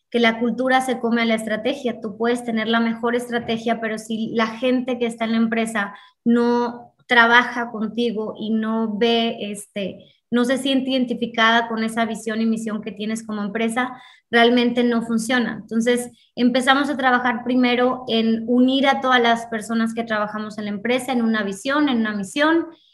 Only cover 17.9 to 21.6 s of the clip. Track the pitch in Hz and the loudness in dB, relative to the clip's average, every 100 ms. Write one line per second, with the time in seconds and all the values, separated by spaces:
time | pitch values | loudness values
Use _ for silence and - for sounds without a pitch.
17.9 | 254 - 226 226 226 226 247 254 269 269 | 0 -2 0 2 0 2 4 4 4 2
18.9 | 269 254 247 233 226 - 226 208 226 226 | 2 2 4 4 2 -2 -8 -4 -2 -2
19.9 | 233 226 214 208 214 214 214 208 202 233 | -2 -4 -2 -2 -6 -8 -8 -8 -6 -2
20.9 | 254 254 247 226 220 196 196 | -2 0 0 2 0 -2 -4